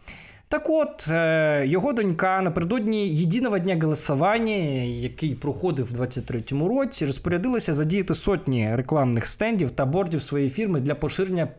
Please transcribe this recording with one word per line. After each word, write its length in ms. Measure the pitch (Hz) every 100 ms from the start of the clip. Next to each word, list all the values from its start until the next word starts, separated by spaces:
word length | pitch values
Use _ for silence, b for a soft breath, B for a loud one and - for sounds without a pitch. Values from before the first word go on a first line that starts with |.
| B B B B -
Так 200 | 302 294
от, 380 | 311 294 - 151
е, 560 | 165 165 160 156 147 135
його 260 | 180 247
донька 500 | 240 202 165 190 190
напередодні 640 | 185 165 170 247 214 220 202
єдиного 500 | 156 170 220 240 202
дня 200 | 175 175
голосування, 720 | 160 147 - 139 180 226 226 208 156 131
який 500 | 123 120 123 - 160
проходив 520 | 131 151 131 180 135 120
в 60 |
двадцять 340 | 120 123 127 -
третьому 420 | 123 110 139 170
році, 380 | 254 269 - 147
розпорядилася 680 | 135 175 175 247 240 185
задіяти 400 | 147 151 196 190
сотні 600 | 170 - 185 139 127 107
рекламних 520 | 117 127 156 127 117 -
стендів 440 | - 220 220 143
та 160 | - 135
бордів 360 | 170 185 160
своєї 280 | - 143 139
фірми 300 | 135 220 160
для 140 | 131
поширення 540 | 143 151 - 190 180 151